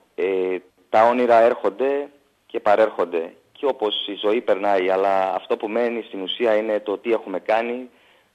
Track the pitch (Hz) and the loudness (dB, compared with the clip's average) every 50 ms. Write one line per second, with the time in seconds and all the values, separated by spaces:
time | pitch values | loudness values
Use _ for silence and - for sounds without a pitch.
0 | _ _ _ - 87 95 95 92 92 92 92 90 - _ _ _ _ _ - 110 | _ _ _ -4 -2 -2 -2 -2 -2 -2 -4 -6 -8 _ _ _ _ _ 4 4
1 | 113 120 120 127 123 117 117 113 113 120 120 - - 101 95 107 131 139 139 143 | 6 6 4 2 4 4 6 6 6 6 4 0 -2 -4 -2 -2 -2 -2 -2 -4
2 | 143 147 - _ _ _ _ _ _ _ - 113 - 107 104 107 110 107 - - | -6 -8 -14 _ _ _ _ _ _ _ -10 -2 0 2 4 4 4 2 2 -2
3 | 90 85 87 82 82 87 - _ _ _ - - 143 135 127 - 107 104 - - | -4 -2 -2 -4 -6 -6 -12 _ _ _ -10 -4 -4 -4 -2 -2 -2 -4 -2 -4
4 | - - 98 85 101 104 110 123 120 - 101 92 101 104 101 95 92 92 95 95 | -6 -8 -8 -4 -2 -2 0 0 0 0 0 0 0 0 0 2 2 0 0 2
5 | 98 98 98 95 95 95 90 87 - - 120 117 120 104 107 120 120 117 117 113 | 2 2 2 0 0 -2 -2 -4 -4 -4 -4 -4 -4 -4 -2 -2 -2 -2 -4 -6
6 | 104 - - 98 92 90 - - 120 113 107 107 110 110 107 101 - 104 98 - | -8 -10 -10 -10 -8 -8 -4 -2 0 2 2 2 0 -2 -2 -4 -4 -4 -6 -4
7 | - 117 113 107 - 101 92 87 - - 107 113 117 120 120 127 127 123 _ _ | -2 -2 -2 -2 -2 -6 -8 -6 -2 0 0 0 0 -4 -6 -8 -10 -14 _ _
8 | _ _ _ _ _ _ | _ _ _ _ _ _